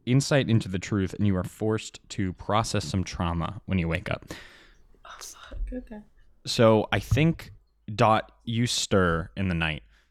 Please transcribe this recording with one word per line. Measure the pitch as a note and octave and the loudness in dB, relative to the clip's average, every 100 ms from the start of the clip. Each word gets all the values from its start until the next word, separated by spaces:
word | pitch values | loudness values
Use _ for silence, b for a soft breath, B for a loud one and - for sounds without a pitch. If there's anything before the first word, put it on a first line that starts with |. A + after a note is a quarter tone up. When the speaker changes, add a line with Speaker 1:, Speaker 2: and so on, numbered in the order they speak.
| - | 0
Speaker 1:
insight | C3 - D3 A#2+ | 0 2 0 4
into | A2+ - | 2 2
the | G2 | -6
truth, | - G#2 F#2 | -2 -2 -2
and | - G2+ | 0 0
you | F#2 | 0
are | |
forced | - - G#2+ A2 - - - | -2 -4 -2 -2 -6 -18 -12
to | - F#2+ | -6 -4
process | F2 - G#2 A2 G#2+ - | -4 -2 0 0 -4 -2
some | F#2+ | -4
trauma | F#2 - F2 E2 D#2+ F#2+ - | -4 -4 -2 -2 -4 -8 -4
when | F#2 | -2
you | E2 | 0
wake | E2 - | -4 -4
up." | - - B B B B B B _ - | -8 -8 B B B B B B _ -20
Speaker 2:
Oh, | - | -18
fuck. | - - - - - | -18 -18 -14 -8 -6
Okay. | B3+ - G#3+ - _ _ _ - | -8 -12 -18 -18 _ _ _ -6
Speaker 1:
So | - A2+ A2 - | 4 6 6 2
I | G#2 | -2
think, | - - D#3+ D#3+ - - _ _ - | 0 2 2 0 -8 -20 _ _ -8
Dot, | G#2 A2+ A2 - _ | 2 4 4 0 _
you | - A2+ A#2+ | -6 -2 0
stir | - - G2+ F2+ E2 E2+ - | -2 2 4 4 2 -2 -4
in | F#2+ | -2
the | E2+ | 0
night, | D#2+ D2+ _ _ _ | -2 -4 _ _ _